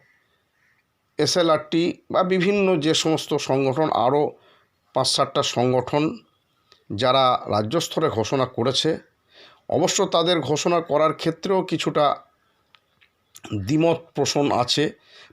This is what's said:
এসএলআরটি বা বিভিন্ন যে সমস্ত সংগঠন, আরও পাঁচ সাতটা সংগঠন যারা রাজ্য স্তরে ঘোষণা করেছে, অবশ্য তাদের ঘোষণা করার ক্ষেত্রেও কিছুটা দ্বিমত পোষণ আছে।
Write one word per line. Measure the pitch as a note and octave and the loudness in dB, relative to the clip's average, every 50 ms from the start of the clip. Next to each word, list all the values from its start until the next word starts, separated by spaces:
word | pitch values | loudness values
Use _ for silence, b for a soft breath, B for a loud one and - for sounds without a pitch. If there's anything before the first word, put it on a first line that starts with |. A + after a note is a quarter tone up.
| _ _ _ _ _ _ _ _ _ _ _ _ _ _ _ _ _ _ _ _ _ _ _ - | _ _ _ _ _ _ _ _ _ _ _ _ _ _ _ _ _ _ _ _ _ _ _ -2
এসএলআরটি | D3 C#3 - F#3 F3 E3 D#3 D3+ D3+ - - E3 E3+ F3+ - - _ _ | -2 0 2 2 2 4 2 2 0 -2 -2 0 0 0 -2 -6 _ _
বা | - - F#3 | -2 0 0
বিভিন্ন | F3+ F#3 F#3 E3+ F#3+ G3+ G#3 G3 F#3+ F#3 E3 | 2 0 2 2 2 2 2 2 2 2 2
যে | C#3+ D#3 D#3+ | 2 0 0
সমস্ত | - - E3 D#3 D3 - - - C#3+ - - | 0 0 0 0 -2 -2 -4 -4 -4 -2 0
সংগঠন, | C3 C3+ C#3 C3+ C3 C#3+ D#3+ D3+ - - | 0 0 2 0 0 0 0 0 2 2
আরও | A2 B2 C3+ D3 D3 - - b b b b b b b b _ _ _ - | 2 2 2 2 0 -2 -4 b b b b b b b b _ _ _ -4
পাঁচ | C3+ C3 - | -2 0 0
সাতটা | - - C#3 C3 - D3 C3+ - | 0 0 0 0 0 -2 -2 0
সংগঠন | - - A#2+ B2+ B2+ B2+ B2 - - D3 D3+ D#3+ A#3+ - - _ _ _ _ _ _ b b b b b b _ | 0 0 0 2 2 0 0 0 0 0 0 0 -2 -6 -12 _ _ _ _ _ _ b b b b b b _
যারা | G#2+ G2+ A#2+ B2+ B2+ C3+ C3 B2+ B2 - - - | -6 -2 2 2 4 4 4 4 2 0 -2 -2
রাজ্য | - G#2 A2 G#2+ C3 E3+ | -2 -2 -2 0 -2 -4
স্তরে | D#3+ - - - D#3+ D3 | -4 -2 -2 -2 -2 0
ঘোষণা | - A2+ A2 - - C3+ B2+ B2 | 0 -2 -2 -2 0 -2 -2 -2
করেছে, | - - A#2 C3+ C3 - - D#3 D#3+ - - _ _ _ B B B B B B B B B - | -2 -2 -2 0 0 0 0 -2 -2 -4 -8 _ _ _ B B B B B B B B B -4
অবশ্য | - B2 D#3+ F#3 - - G3+ F3+ - | 0 0 0 0 0 0 -2 0 0
তাদের | F3 E3 E3+ F3+ E3 C#3 B2 | 0 2 2 0 0 0 -2
ঘোষণা | D3+ D3 - F#3 F3 E3+ | -4 -2 0 0 0 0
করার | E3 - C3+ D3+ D3+ D#3 D3+ - | 0 0 0 2 2 2 0 -2
ক্ষেত্রেও | - E3 D#3+ - - F#3+ G3 F#3+ F3+ | -4 -6 -6 -4 -4 -2 -2 -2 -2
কিছুটা | F#3 F3 D#3 - - D3 D#3 D3 C#3+ - - - _ _ _ _ _ _ _ _ _ _ _ _ _ _ _ _ _ _ _ _ _ _ - - - - G#2+ F#2+ | -2 -4 -4 -4 -4 0 0 0 0 0 -2 -8 _ _ _ _ _ _ _ _ _ _ _ _ _ _ _ _ _ _ _ _ _ _ -20 -14 -10 -8 -8 -4
দ্বিমত | F#2+ C#3+ D3+ D#3+ E3+ E3 E3 - - _ | -2 0 2 2 2 0 0 -4 -8 _
পোষণ | - C#3+ B2+ - D3 C#3+ C#3 G2 G#2 | -4 -2 -2 0 0 0 0 0 0
আছে। | B2 B2 - - D3 D#3 - B B B B B B B | 0 -2 0 -2 -2 -2 -4 B B B B B B B